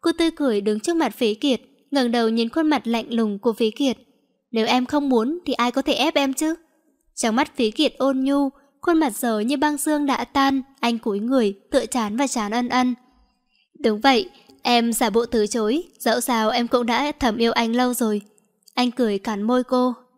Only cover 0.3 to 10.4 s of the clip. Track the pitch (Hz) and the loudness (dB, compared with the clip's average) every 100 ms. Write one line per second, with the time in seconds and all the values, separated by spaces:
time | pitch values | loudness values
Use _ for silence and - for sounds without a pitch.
0.3 | 330 285 208 202 214 - 339 277 214 233 | 0 0 0 0 -2 -2 0 -2 0 -2
1.3 | 214 285 233 - _ _ 277 240 233 226 | 0 0 -2 -4 _ _ -2 0 2 2
2.3 | 226 226 320 311 277 226 233 - 233 220 | 0 0 0 2 0 0 -4 -2 -2 -2
3.3 | 202 240 220 220 - 277 226 _ _ _ | 0 -2 0 -2 0 -2 -2 _ _ _
4.3 | _ _ 226 220 247 254 294 285 247 226 | _ _ -2 0 0 0 -2 2 0 0
5.3 | 339 - 247 240 254 - - 294 302 277 | -4 -4 -2 -2 0 -2 0 0 0 -2
6.3 | 262 311 330 _ _ _ _ _ - 233 | -2 -2 -4 _ _ _ _ _ -4 -2
7.3 | 220 302 - 226 214 294 - 262 269 262 | 0 -2 -2 -2 0 -2 0 -2 0 0
8.3 | 277 277 - _ _ - 330 302 202 247 | 2 0 -4 _ _ 0 2 2 -2 -2
9.3 | 214 220 285 302 294 311 302 285 254 247 | -2 -2 0 0 0 -2 0 0 -2 -2
10.3 | 285 | 0